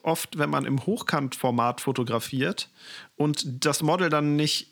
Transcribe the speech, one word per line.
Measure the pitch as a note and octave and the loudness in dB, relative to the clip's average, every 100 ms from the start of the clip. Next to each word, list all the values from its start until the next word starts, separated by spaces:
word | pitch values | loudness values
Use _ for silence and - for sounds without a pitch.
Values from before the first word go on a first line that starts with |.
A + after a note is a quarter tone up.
oft, | - E3 - D#3+ | -2 -2 -2 -2
wenn | D3 | 0
man | C#3+ | 0
im | C3+ C3+ - | 0 0 0
Hochkantformat | A3+ - D#3 C3+ - B2+ A#2+ A#2 B2 | -2 0 0 0 -2 0 2 0 0
fotografiert | - C3 B2 A#2 - C3 D3 G#3 - - - - - - | -2 -2 0 -2 -2 -2 -2 -2 -8 -14 -20 -18 -10 -2
und | D3+ D3 D3+ B2 D#3 | 0 0 -4 0 0
das | C#3 | 2
Model | D3+ F3+ E3+ | 2 2 4
dann | D3+ D3 D3 | 2 2 2
nicht | D3+ - - | 2 -2 -6